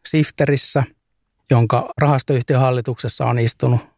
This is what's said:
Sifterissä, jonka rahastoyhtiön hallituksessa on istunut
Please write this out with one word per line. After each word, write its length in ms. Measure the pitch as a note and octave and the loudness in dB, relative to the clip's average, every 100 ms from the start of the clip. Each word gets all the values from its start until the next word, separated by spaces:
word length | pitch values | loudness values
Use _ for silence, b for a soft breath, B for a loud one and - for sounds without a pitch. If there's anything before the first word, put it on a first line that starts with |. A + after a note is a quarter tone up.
| - | -4
Sifterissä, 760 | D#3+ D3 - C#3+ C3+ - D3 C3 _ _ _ _ _ - | -2 -2 -2 0 0 -2 -2 -4 _ _ _ _ _ 0
jonka 420 | B2 A2+ B2 - - | 2 4 0 -2 -2
rahastoyhtiön 640 | D3 C#3 - C3+ A#2 C3 | 2 2 0 -2 0 2
hallituksessa 640 | C3 B2+ A#2+ A#2+ A2+ - A#2+ | 2 0 -4 -6 -8 -4 -2
on 120 | A#2+ | 0
istunut 420 | A#2 - B2+ A#2+ - | 0 0 0 0 -2